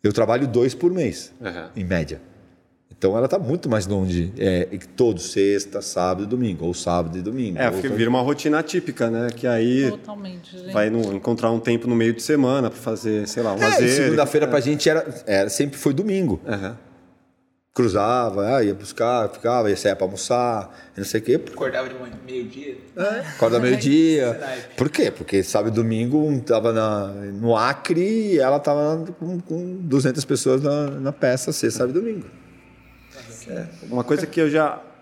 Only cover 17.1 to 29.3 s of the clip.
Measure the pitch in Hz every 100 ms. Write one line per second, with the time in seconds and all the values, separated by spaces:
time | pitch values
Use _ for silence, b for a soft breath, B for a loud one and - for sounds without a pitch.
17.1 | _ _ _ _ _ _ - 120 98 104
18.1 | 123 117 98 101 135 104 98 101 - 117
19.1 | 123 104 - 117 123 107 95 104 95 92
20.1 | 95 - 123 123 110 92 B B - 98
21.1 | 110 113 156 - - 131 127 131 127 123
22.1 | 110 127 127 110 135 143 123 - - 196
23.1 | 226 160 - 113 117 123 131 117 151 160
24.1 | 156 123 113 135 127 - - 139 - 156
25.1 | - - 98 92 107 113 110 113 110 120
26.1 | 151 151 135 117 113 113 113 110 104 98
27.1 | 101 101 98 117 113 120 139 - 165 190
28.1 | 226 208 165 131 143 143 147 147 160 160
29.1 | 175 165